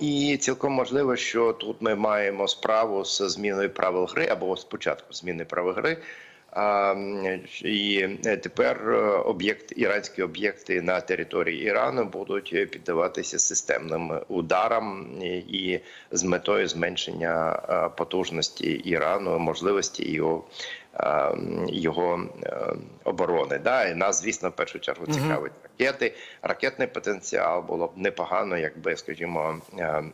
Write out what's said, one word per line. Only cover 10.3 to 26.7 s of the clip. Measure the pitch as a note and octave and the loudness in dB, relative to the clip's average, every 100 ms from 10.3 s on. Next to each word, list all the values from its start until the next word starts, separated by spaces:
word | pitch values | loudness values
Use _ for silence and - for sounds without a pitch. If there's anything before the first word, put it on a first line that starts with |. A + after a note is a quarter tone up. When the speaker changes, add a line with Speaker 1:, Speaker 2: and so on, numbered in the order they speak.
| E2 G2+ - - F2+ | 0 -2 -2 -2 0
Speaker 1:
на | E2+ F2+ | 2 0
території | F2+ F2+ E2 F2 E2+ D#2+ | 0 -2 -2 0 0 0
Ірану | G#2 G#2+ B2 C3 | 0 2 2 0
будуть, | G2+ F#2+ G2 G2 - | -2 -4 -4 -4 -2
е, | F2 F#2+ | -2 -2
піддаватися | - - E2 F2+ - F2 - | -4 -2 2 2 0 -4 0
системним | - - - - D#2+ E2 E2 D#2+ - | 0 0 -2 -2 -2 -4 -2 -4 -4
ударам | F2+ D#2+ F#2 A2 A2+ A2 F#2+ B1 C#2+ | -2 2 2 4 2 -2 -6 -10 -8
і, | F2+ F2+ | -4 -6
і | F2 F#2+ F#2 F#2 - - - | -6 -4 -2 -2 -4 -20 -6
з | F2+ | -2
метою | F#2 F2 G2 G#2 F2 | 0 2 2 2 2
зменшення, | E2 F2 F2+ - E2+ E2 E2 D#2+ - - | 0 -2 -2 -4 -2 0 2 2 0 0
е, | F2+ E2 - | 2 2 0
потужності | D#2+ F#2 F2 E2 D#2 - E2 | -2 0 0 -2 -2 -2 -2
Ірану, | D2+ F2+ E2 D#2 G2+ F#2+ E2 | -2 0 2 2 2 2 2
можливості | E2 D#2+ F#2 G2 - - - | 2 0 2 2 0 -2 -2
його, | D#2 D#2+ E2 - - - - - | 2 2 0 -4 -12 -12 -12 -10
е, | - - | -2 2
м, | D2+ C#2+ D2+ E2+ E2+ F2+ | 4 2 0 -2 -2 -2
його, | F2 E2 E2 F2 F2 F2 - | 0 0 2 2 2 -2 -6
е, | - - - D#2 - - | -6 -4 -2 -4 -8 -6
оборони. | - F#2 F2 E2 C#2+ C#2+ | -2 2 2 2 2 0
Да? | A#2 B2+ | 2 2
І | G2 | 2
нас, | E2+ G2 G2 | 2 2 2
звісно, | A2 - F2+ | 0 -2 -2
в | |
першу | - - - | -2 -4 -4
чергу | - - E2+ | -4 -4 -2
Speaker 2:
Мгм. | |
Speaker 1:
цікавить | D3+ D3+ D#3 - - | 0 2 0 -2 -10
ракети, | - - C3 C3+ A#2 - - - | -8 0 0 2 -2 -2 -16 -6
ракетний | - G2 C3 | -4 0 0